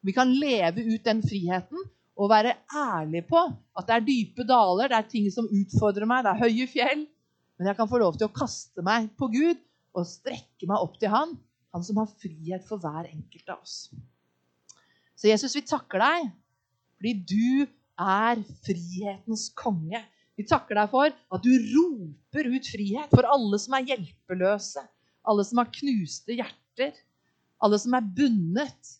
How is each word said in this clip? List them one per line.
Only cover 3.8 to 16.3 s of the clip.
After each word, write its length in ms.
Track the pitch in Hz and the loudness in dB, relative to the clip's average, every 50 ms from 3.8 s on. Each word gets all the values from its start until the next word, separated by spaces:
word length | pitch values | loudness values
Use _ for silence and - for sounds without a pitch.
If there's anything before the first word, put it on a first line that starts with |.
| 190 | -2
det 80 | - 226 | 0 0
er 100 | 233 226 | 2 2
dype 400 | 220 269 240 208 - - - 254 | 2 0 0 0 -2 -6 -10 0
daler, 460 | 220 254 240 214 185 180 190 247 277 | 4 6 6 6 6 4 2 2 2
det 80 | 247 220 | 2 0
er 100 | 214 - | 0 0
ting 160 | - 226 208 196 185 | -2 0 0 0 0
som 160 | - 226 214 | -2 -4 0
utfordrer 560 | 220 196 202 - - - 220 208 196 202 214 220 | 0 0 0 2 0 2 2 2 2 2 0 0
meg, 160 | 247 262 254 | 0 2 2
det 100 | 202 185 | 0 2
er 80 | 220 240 | 2 2
høye 240 | 233 220 233 254 247 | 2 2 2 -2 -2
fjell, 380 | - 311 349 277 269 302 302 - _ _ _ _ _ _ _ _ _ | 0 0 0 2 0 -2 -4 -8 _ _ _ _ _ _ _ _ _
men 140 | _ 180 196 | _ -2 -2
jeg 60 | 202 - | 0 0
kan 100 | 226 202 | -2 0
få 120 | 247 247 | 2 2
lov 160 | 220 180 160 | 2 2 2
til 100 | - 214 | 0 -4
å 60 | 214 - | -4 -2
kaste 500 | 131 - 226 - - - _ _ 190 170 | -4 -6 -6 -6 -10 -16 _ _ -6 -2
meg 240 | 190 220 233 220 214 _ | 0 0 0 0 -4 _
på 120 | - 277 247 214 | -4 -4 -2 0
Gud 280 | 254 302 339 339 - _ _ _ _ _ _ _ | 2 2 2 0 -2 _ _ _ _ _ _ _
og 80 | 185 175 | -6 -6
strekke 640 | 170 - - _ - - - - _ _ _ - 175 | -6 -8 -12 _ -10 -10 -10 -16 _ _ _ -6 -2
meg 140 | 196 - 180 | -2 -2 -2
opp 140 | 165 - _ | -4 -4 _
til 80 | 220 202 | -2 0
han, 240 | 208 240 302 339 320 - _ _ _ _ _ _ - | 0 0 0 -2 -6 -14 _ _ _ _ _ _ -12
han 120 | 175 180 | -10 -8
som 120 | 185 214 214 | -4 -2 -2
har 100 | 220 214 _ _ | -2 -2 _ _
frihet 440 | - 190 156 156 160 165 185 185 190 | -16 -16 -14 -12 -10 -8 -8 -8 -8
for 140 | - 214 202 | -10 -12 -8
hver 280 | 165 156 147 160 170 - | -8 -8 -8 -8 -10 -12
enkelt 400 | 160 156 - _ - 170 _ - | -14 -16 -16 _ -20 -20 _ -16
av 140 | 180 - _ | -16 -14 _
oss. 240 | - - - - - - - - _ _ _ _ _ _ _ _ _ _ _ _ _ - _ _ _ _ _ _ _ _ | -16 -16 -16 -16 -18 -20 -20 -20 _ _ _ _ _ _ _ _ _ _ _ _ _ -20 _ _ _ _ _ _ _ _
Så 140 | - - 208 | 0 4 4
Jesus, 240 | 214 208 277 254 - | 4 4 2 -2 -6
vi 80 | 285 285 | -6 -4
takker 360 | - 311 269 - _ - 185 220 | -4 -4 -4 -4 _ -2 2 2
deg, 240 | 277 330 349 320 220 | 2 2 0 -2 -6